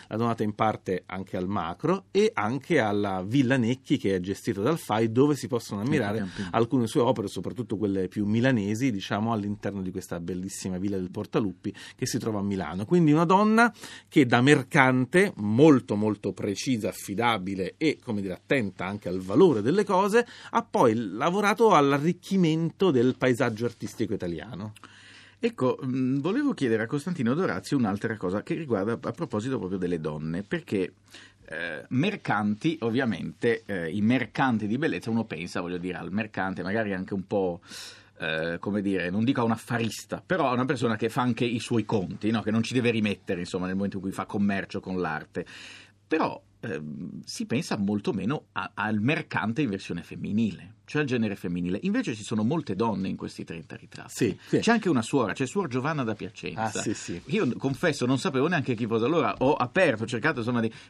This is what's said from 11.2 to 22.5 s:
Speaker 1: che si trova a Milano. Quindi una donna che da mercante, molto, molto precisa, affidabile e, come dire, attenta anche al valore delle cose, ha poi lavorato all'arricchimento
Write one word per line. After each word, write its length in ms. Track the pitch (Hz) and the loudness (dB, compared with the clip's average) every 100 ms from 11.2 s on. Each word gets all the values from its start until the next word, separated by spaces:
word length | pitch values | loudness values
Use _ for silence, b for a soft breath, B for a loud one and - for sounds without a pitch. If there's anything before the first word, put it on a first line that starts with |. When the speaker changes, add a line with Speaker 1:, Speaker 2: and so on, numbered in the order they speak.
| 101 160 104 - 101 B B - | -4 0 0 -2 -8 B B -8
Speaker 1:
che 120 | 131 | -4
si 100 | 123 | -2
trova 220 | 117 104 | -2 -2
a 40 | |
Milano. 420 | 101 98 78 90 107 | -2 -2 -4 -6 2
Quindi 260 | 175 160 | 4 6
una 140 | 151 170 | 6 6
donna 460 | 185 214 220 233 B B B - | 6 6 6 4 B B B 0
che 160 | - 127 | 4 6
da 160 | 120 | 6
mercante, 920 | 131 147 123 156 131 127 127 180 196 - | 8 6 6 6 6 6 4 4 2 2
molto, 600 | 104 110 160 135 - 104 | 0 6 8 8 4 0
molto 380 | 107 104 107 | 0 -2 -4
precisa, 560 | 90 104 98 - 120 101 | -4 -4 -4 -2 -2 -2
affidabile 840 | - - 98 117 110 92 95 90 - | -6 -6 0 2 2 -2 -4 -6 -2
e, 220 | 156 - | -2 -2
come 180 | - 104 | -4 -4
dire, 120 | 98 | -4
attenta 360 | 87 - 143 101 | -8 -2 0 0
anche 380 | - 90 101 - | -4 -6 -6 -4
al 100 | 92 | -4
valore 420 | 92 110 180 117 | 0 6 6 6
delle 220 | 104 185 | 2 0
cose, 420 | 202 185 202 220 233 B B | 2 2 2 2 0 B B
ha 120 | 233 | -4
poi 300 | 226 214 139 113 | 0 4 4 4
lavorato 800 | 107 101 151 190 208 214 226 170 | -2 -2 -2 2 2 4 6 8
all'arricchimento 1160 | 139 139 151 175 - 190 170 | 6 4 2 -2 0 2 4